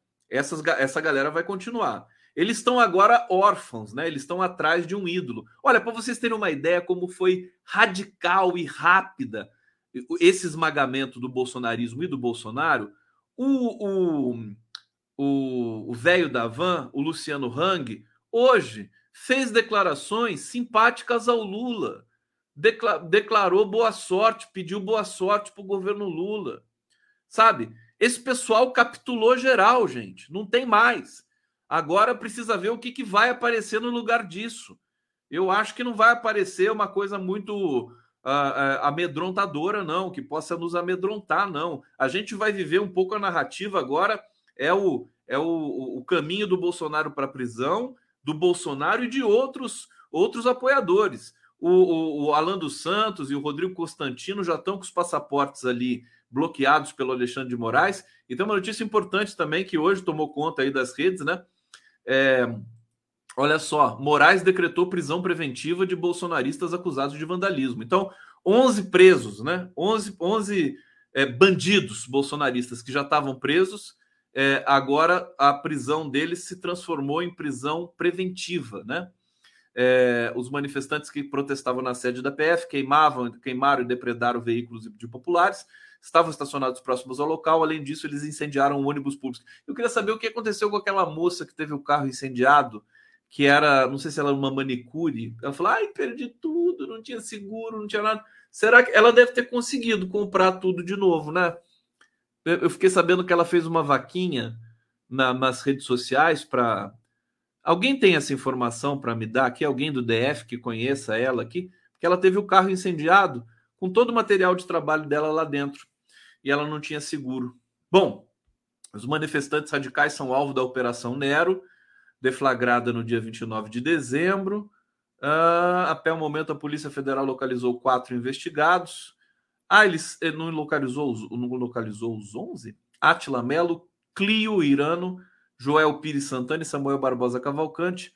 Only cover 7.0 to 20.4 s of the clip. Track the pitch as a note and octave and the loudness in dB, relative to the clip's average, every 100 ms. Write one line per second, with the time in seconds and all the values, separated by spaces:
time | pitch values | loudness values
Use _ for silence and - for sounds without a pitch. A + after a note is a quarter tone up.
7 | F3+ - F#3 F#3 F3+ _ - G3 A3 F#3 | -4 0 2 2 -2 _ -4 2 2 2
8 | G3+ _ F3 F#3+ F#3 F3 D3+ - D#3+ F#3+ | -10 _ 0 2 2 0 -4 -2 4 4
9 | - - A#2+ G#2+ F#2 _ _ _ _ B2 | 2 -6 -8 -8 -12 _ _ _ _ -14
10 | B2 E3+ F3 F3+ F3+ D#3 D#3+ D3 C3 C3 | -8 4 4 4 -2 -4 -2 0 0 -2
11 | C3+ B2+ B2 B2 B2+ B2+ A#2 A#2 A#2 A#2+ | -6 -8 -6 -4 -4 -4 -4 -2 -4 -6
12 | F3+ C#3 A#2+ A#2 A2 A#2+ D#3+ C#3 G#2 - | -6 -2 -2 -4 -6 -4 0 0 -2 -14
13 | _ _ _ - C4 C4+ A#3+ - G3+ F#3+ | _ _ _ -4 0 2 0 -2 -2 0
14 | F3+ D3+ B2+ A#2 A2 G#2 _ - _ _ | 0 0 -2 -4 -10 -16 _ -20 _ _
15 | _ - C#3 C#3 C3+ B2+ A#2 A2 G#2 A#2+ | _ -4 0 0 0 -4 -4 -6 -8 -2
16 | C#3 F3+ D#3+ B2 A#2 A2+ F3+ E3+ B2 - | 4 4 2 -2 -4 -2 -2 -2 -4 -6
17 | C#3+ D#3+ - C#3+ B2+ A#2 F3+ F3+ B2 G#2+ | -4 -6 -6 -6 -6 -2 -2 -2 -4 -12
18 | _ _ _ A3+ B3+ A#3+ B2+ A2 G2 _ | _ _ _ 2 6 6 2 -8 -16 _
19 | _ - - C4 B3+ A3 A3+ G#3+ F#3 C#3+ | _ -10 -2 0 2 0 2 2 2 -2
20 | - G#3+ A#3 E3+ | -4 -2 -2 -4